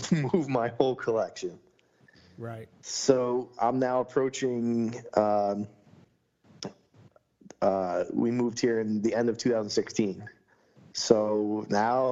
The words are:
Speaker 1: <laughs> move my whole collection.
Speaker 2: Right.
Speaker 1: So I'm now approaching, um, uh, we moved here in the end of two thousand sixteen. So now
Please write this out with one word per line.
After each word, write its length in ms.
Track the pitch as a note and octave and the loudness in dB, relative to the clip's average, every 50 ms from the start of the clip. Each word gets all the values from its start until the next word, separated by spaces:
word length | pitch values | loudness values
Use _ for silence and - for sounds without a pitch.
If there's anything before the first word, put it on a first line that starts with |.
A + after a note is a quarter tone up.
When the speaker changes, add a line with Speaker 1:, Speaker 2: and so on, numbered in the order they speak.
| - - | -2 0
Speaker 1:
<laughs> 180 | F3 D#3 C#3 B2 | 0 0 0 0
move 180 | - F3+ C#3+ C3+ | 0 0 0 0
my 180 | C3 B2 A2+ | 0 0 0
whole 260 | A#2 A#2 - C#3+ C3 B2 | 0 2 2 2 2 2
collection. 640 | - - A#2+ A2+ A2 F#2+ - - - G2 F2 E2+ - _ _ _ _ _ _ _ _ _ _ - - - - - | -2 -2 0 0 0 0 -2 -4 -8 -10 -10 -10 -12 _ _ _ _ _ _ _ _ _ _ -20 -20 -20 -20 -16
Speaker 2:
Right. 320 | - A#2 A#2 A2+ A2+ G2+ - - - | -12 -12 -10 -10 -12 -14 -16 -20 -18
Speaker 1:
So 680 | - - - - - - C3+ B2+ B2 B2 B2 B2+ B2 - - - | -12 -10 -8 -2 2 2 4 4 2 0 -2 -2 -4 -6 -4 -2
I'm 200 | A2 A#2 B2+ C3 | 0 0 0 0
now 220 | C3 B2+ B2+ B2+ | 0 0 0 -2
approaching, 920 | B2 - - C#3+ C3 C3 C3 - C3+ B2+ B2 A#2+ A#2 A#2 A#2 A#2 A#2 A2+ A#2+ B2 A#2+ - - | -2 -2 -2 -2 -2 -2 -2 -2 -2 -2 -2 -2 -2 0 0 0 -2 -2 -4 -8 -8 -4 0
um, 520 | - G#2+ G#2+ G#2 G#2 G2+ G2+ G2+ G2+ G#2+ G#2+ - - _ _ - - - _ _ _ _ _ _ _ _ - - - - - - _ _ _ _ - - - _ _ _ _ _ _ - - - - | 0 2 2 2 2 2 0 -2 -2 -4 -8 -10 -20 _ _ -20 -20 -20 _ _ _ _ _ _ _ _ -20 -16 -12 -12 -12 -14 _ _ _ _ -20 -20 -20 _ _ _ _ _ _ -20 -16 -6 0
uh, 440 | G2+ G2 F#2+ F#2+ F#2+ F2+ F2+ F2+ F2+ - - | 0 2 2 2 0 0 0 -2 -2 -2 0
we 180 | A2 A#2+ A#2 | 0 0 2
moved 280 | A#2+ B2 A#2+ A#2+ A2 - | 2 0 0 -2 -2 0
here 200 | - A#2+ A#2 A2+ | 0 2 2 2
in 220 | A2 G#2+ A2 G#2+ | 0 0 0 0
the 120 | G2+ A2+ G#2 | 0 2 2
end 160 | A2+ A#2+ A#2+ | 2 2 0
of 80 | G#2+ | 0
two 140 | - - B2+ | 0 0 0
thousand 180 | A2+ A2 G#2 G#2 | 2 0 0 -2
sixteen. 540 | - A2+ G2 - - - A2 G2 F2+ - G#2+ - - _ _ _ _ _ _ _ _ - - - - | 0 -2 -2 -2 0 0 0 0 -2 -6 -12 -18 -18 _ _ _ _ _ _ _ _ -20 -20 -12 -8
So 720 | - - - A#2 G#2+ G#2+ G#2+ G#2+ G#2+ G#2 G#2 G#2+ G#2+ G#2+ - | 0 4 4 6 6 4 2 2 0 0 0 -2 -2 -2 0
now 380 | G2+ G2+ G#2+ A#2 B2 C3 C3 B2+ | 2 2 2 4 2 2 2 2